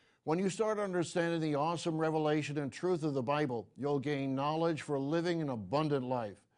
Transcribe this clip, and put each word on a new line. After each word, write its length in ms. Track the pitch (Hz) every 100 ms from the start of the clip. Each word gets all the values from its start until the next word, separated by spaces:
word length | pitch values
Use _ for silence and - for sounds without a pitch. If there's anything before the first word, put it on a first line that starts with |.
| _ _
When 140 | - 165
you 120 | 196
start 280 | - 214 214
understanding 640 | 202 180 160 180 170 170
the 140 | 156
awesome 420 | 143 156 170 175 160
revelation 600 | 160 156 151 151 135 147
and 120 | 139
truth 320 | - 175 180
of 120 | 156
the 80 | 135
Bible, 440 | 120 147 151 120 101 -
you'll 220 | 139 143
gain 360 | 131 143 135
knowledge 480 | 135 147 156 165 160
for 160 | - 143
living 420 | 139 165 170 170
an 80 | 151
abundant 560 | 120 92 139 156 143 127
life. 380 | 127 110 95 _